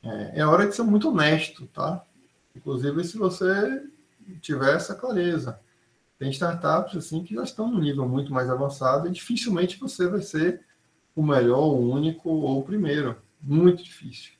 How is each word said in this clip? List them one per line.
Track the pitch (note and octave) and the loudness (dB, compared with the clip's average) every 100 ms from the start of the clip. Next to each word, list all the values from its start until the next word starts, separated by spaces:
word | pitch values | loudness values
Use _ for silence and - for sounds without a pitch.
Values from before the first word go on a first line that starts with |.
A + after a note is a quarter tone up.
É, | - G#2 G#2 D#3 | -10 -10 -8 0
é | D3+ | 4
hora | E3+ G#3 | 4 4
de | |
ser | - | 2
muito | A#3 G#3 D#4 | 2 4 4
honesto, | G#3 D3+ D#3 - - B2+ | 2 4 4 0 -10 -18
tá? | - D3 F3+ - _ _ _ _ - | -6 -6 -6 -10 _ _ _ _ -14
Inclusive, | - C3 C#3 D3+ | -8 -4 -2 -2
se | E3+ A3 | -4 -2
você | F#3+ F3+ F#3 G3 A3+ C4+ - _ _ _ - F3+ | -2 0 0 2 0 -2 -10 _ _ _ -20 -18
tiver | - C#3 C3+ | -6 0 4
essa | D#3+ - | 2 0
clareza. | G3 B3+ G#3 F3 D#3+ B2 - _ _ _ _ _ _ | -8 -4 0 0 -2 -4 -10 _ _ _ _ _ _
Tem | C3+ | -6
startups, | C3+ F3 F3 E3+ F3 F3+ F3+ | -2 -4 -2 0 0 0 -8
assim, | - D#3 | -6 -8
que | F3 | -6
já | G#3+ | -8
estão | B3+ - A3 | -8 -6 -2
num | A3+ | 0
nível | D3 C#3 B2+ | 0 0 -2
muito | C3 C#3 | -2 -2
mais | C3 B2+ | -2 -2
avançado | B2+ C#3 - C3 C#3+ E3+ | 0 -2 -2 0 2 0
e | |
dificilmente | F3+ - A#3+ A#3+ F3 F3+ - | -6 -4 -6 -2 0 0 -2
você | B3+ - F3+ | -12 -2 0
vai | G3 | 0
ser | - D#3 E3+ F3+ _ _ _ _ _ - | -4 -2 -2 -2 _ _ _ _ _ -2
o | |
melhor, | D3+ C#3 A#2+ B2+ | 2 4 4 4
o | D#3 C3+ A#2+ | 4 4 2
único | C3+ D#3 D#3+ E3+ | 2 0 -2 -2
ou | D#3 C#3 C3+ | 0 0 -2
o | |
primeiro. | C3+ G#3 E3 D3 C3 A#2+ _ _ | -2 -2 0 0 -2 -6 _ _
Muito | C#3 D3+ F3+ F3 | 0 6 8 6
difícil. | - - B2 - - | -4 -16 -16 -16 -20